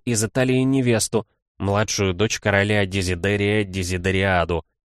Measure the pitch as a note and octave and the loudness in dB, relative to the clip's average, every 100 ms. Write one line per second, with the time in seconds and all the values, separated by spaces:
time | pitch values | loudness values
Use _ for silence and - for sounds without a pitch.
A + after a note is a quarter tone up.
0 | - A2+ A2 C3+ B2+ B2+ C3 C3+ B2 A2+ | 0 -2 -2 0 0 2 2 0 2 0
1 | - A2 - _ _ - F#2+ G2+ G#2+ - | 0 -4 -4 _ _ -6 -2 0 0 0
2 | G2 F2 A2 - G#2+ G2+ G2+ G#2+ G2 G2 | -2 0 -2 0 2 2 2 2 0 -2
3 | F2+ F2+ G2 G2+ G2+ G#2+ G2+ F#2 F2 F#2 | -2 -2 0 0 0 0 -2 -4 -4 -2
4 | F#2 F#2+ G2 F2+ E2 E2 - _ _ | 0 0 2 2 0 -2 -6 _ _